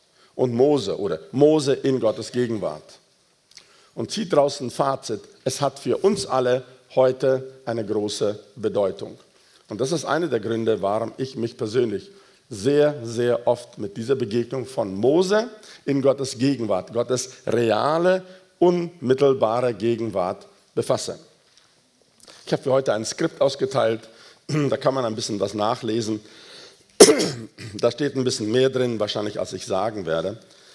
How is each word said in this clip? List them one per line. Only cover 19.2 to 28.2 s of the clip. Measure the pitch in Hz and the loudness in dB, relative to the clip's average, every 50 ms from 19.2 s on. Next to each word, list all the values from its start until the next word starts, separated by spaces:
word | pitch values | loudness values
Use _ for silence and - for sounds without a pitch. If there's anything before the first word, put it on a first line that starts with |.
| 143 139 135 - 123 107 110 123 127 123 117 | 6 4 4 4 2 2 2 2 0 0 -2
Gegenwart | 90 104 117 117 107 - - 92 98 90 92 104 - - - _ _ _ _ _ | 0 0 0 0 0 -2 -2 -2 0 0 0 -2 -6 -10 -18 _ _ _ _ _
befasse. | - 110 - 131 113 - - 85 80 - - _ _ _ _ _ _ _ _ _ _ _ _ _ _ _ _ _ _ - - - - - | -4 -2 0 -2 -2 -2 -6 -10 -12 -16 -20 _ _ _ _ _ _ _ _ _ _ _ _ _ _ _ _ _ _ -20 -20 -20 -20 -6
Ich | - 160 | -4 -4
habe | 143 - | -2 0
für | 139 | 2
heute | 127 139 135 143 107 | 2 2 2 2 -2
ein | 107 107 | -2 -2
Skript | - - - 165 160 - - | -6 -4 -4 -4 -4 -2 0
ausgeteilt, | 135 139 - - - 131 135 131 113 113 113 113 - - - - - - | 0 0 0 -2 -4 -2 0 0 0 0 0 -2 -6 -14 -20 -20 -20 -20
<clears throat> | - _ _ - | -20 _ _ -4
da | 139 151 147 131 113 107 | -2 0 0 0 0 0
kann | - 147 135 | 0 0 0
man | 135 127 | 0 -2
ein | 113 110 | -2 -4
bisschen | 107 110 - 113 101 | -4 -6 -6 -4 -4
was | 98 101 - | -4 -4 -2
nachlesen. | 104 104 107 123 - - 113 110 117 110 107 110 107 - - - - - - - - - - - _ _ _ _ - | -2 0 0 -2 -2 -2 -2 -2 -2 -2 -2 -4 -6 -8 -12 -20 -20 -20 -20 -20 -20 -20 -20 -20 _ _ _ _ 8
<clears throat> | - - 311 269 - 165 139 120 110 104 - - - 113 101 | 8 8 8 6 2 -2 -4 -6 -12 -14 -16 -16 -16 -14 -4
Da | 104 - 120 | 0 0 0
steht | 120 - 147 139 107 | 0 0 -2 -2 -2
ein | 131 | -2